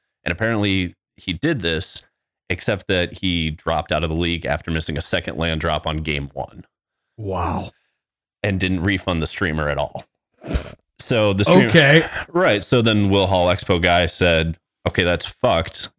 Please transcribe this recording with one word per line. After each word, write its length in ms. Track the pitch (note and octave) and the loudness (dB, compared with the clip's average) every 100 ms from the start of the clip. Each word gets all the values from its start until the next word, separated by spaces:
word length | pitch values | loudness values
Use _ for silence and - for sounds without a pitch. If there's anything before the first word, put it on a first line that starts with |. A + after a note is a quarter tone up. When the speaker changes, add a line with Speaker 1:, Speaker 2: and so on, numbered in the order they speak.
| _ _ | _ _
Speaker 1:
And 80 | - | -8
apparently 640 | - A2 A2 G2+ F#2+ F2 - _ _ | -4 -2 0 0 0 -2 -8 _ _
he 160 | - | -8
did 280 | E2 D#3 C#3+ | -4 -2 -2
this, 420 | E2+ D#2+ - - - _ _ _ - | -2 -4 -4 -10 -14 _ _ _ -8
except 380 | F#2 - G2+ - | -6 -4 -4 -2
that 300 | F#2 F2 - | -2 -2 -4
he 320 | F#2+ F2 D#2+ | -2 0 -2
dropped 420 | D#2 - D#2+ - | -4 -4 -4 -2
out 100 | D#2 | -2
of 80 | E2 | -2
the 60 | D#2+ | -2
league 300 | F2 E2+ B1+ | -2 -2 -4
after 240 | D2 - | -4 -4
missing 240 | D#2+ - C#2+ | -4 -4 -6
a 60 | |
second 340 | - F2+ - - | -4 -6 -4 -4
land 240 | E2 D#2 | -2 -2
drop 260 | D#2+ D2+ - | -2 -2 -4
on 120 | D#2 | -4
game 320 | D#2 C#2+ C#2+ | -4 -6 -6
one. 300 | C2+ - - - _ _ _ _ - | -10 -12 -14 -20 _ _ _ _ -12
Speaker 2:
Wow. 540 | G2+ F#2 F2 F2+ F#2+ - _ _ _ _ _ _ | -8 -4 -4 -4 -8 -16 _ _ _ _ _ _
Speaker 1:
And 180 | G#2 F#2+ | -4 -2
didn't 220 | F#2 F#2 | 0 0
refund 400 | F#2+ F#2+ - E2+ | 0 0 -2 -2
the 40 | D#2 | -2
streamer 420 | - F#2 D#2 D2 | -4 -4 -2 -2
at 80 | C#2+ | -2
all. 260 | C#2+ - - _ _ _ - - - - _ - | -4 -8 -18 _ _ _ -6 -6 -6 -16 _ -10
So 340 | - A#2 G#2+ | -2 2 2
the 120 | G2 | 2
stream-, 220 | G2+ E3+ A#2+ | 6 6 6
Speaker 2:
Okay. 380 | E3 C#3 D#3+ - - - | 6 6 6 4 -6 -4
Speaker 1:
right. 340 | F3 F3+ G#2 | 0 2 2
So 180 | - B2+ | 2 2
then 260 | A2+ G#2 G2+ | 4 4 4
Will 180 | G2 F#2 | 4 4
Hall 200 | F#2 F2+ | 4 2
Expo 320 | F2+ - F2+ | 0 0 0
guy 240 | F2 F2 F2 | 4 4 2
said, 520 | - F2+ E2 E2 D#2+ _ _ - | 2 2 2 0 -4 _ _ -4
"Okay, 160 | - | 0
that's 220 | F2 E2+ | 0 0
fucked. 680 | - - B2 E2+ E2+ - - | -4 -2 0 0 -2 -8 -12